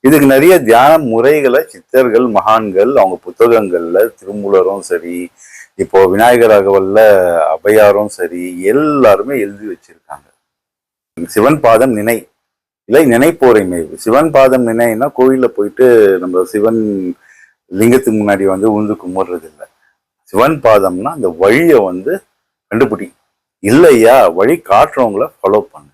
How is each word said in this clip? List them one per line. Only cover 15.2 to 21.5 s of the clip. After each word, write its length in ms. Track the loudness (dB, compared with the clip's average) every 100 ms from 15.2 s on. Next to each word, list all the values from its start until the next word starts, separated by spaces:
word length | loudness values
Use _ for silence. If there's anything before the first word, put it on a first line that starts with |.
| 0 0
போயிட்டு 720 | -2 -4 -8 0 2 4 4 0
நம்ம 260 | -2 -4
சிவன் 680 | -4 -2 -2 -2 -4 -6 -8 -12 _ _ _ _ _
லிங்கத்துக்கு 500 | -2 2 2 0 -4
முன்னாடி 220 | -2 -2
வந்து 280 | -2 -2 -2
உழுந்து 240 | -2 -4 -8 -8
கும்பிடுறது 380 | -8 -8 -10
இல்ல. 240 | -14 _ -20 _ _ _ _ _
சிவன் 380 | _ -2 -2 0
பாதம்னா 480 | 2 2 0 -6 -8
அந்த 260 | -6 -8 -2
வழியை 400 | 0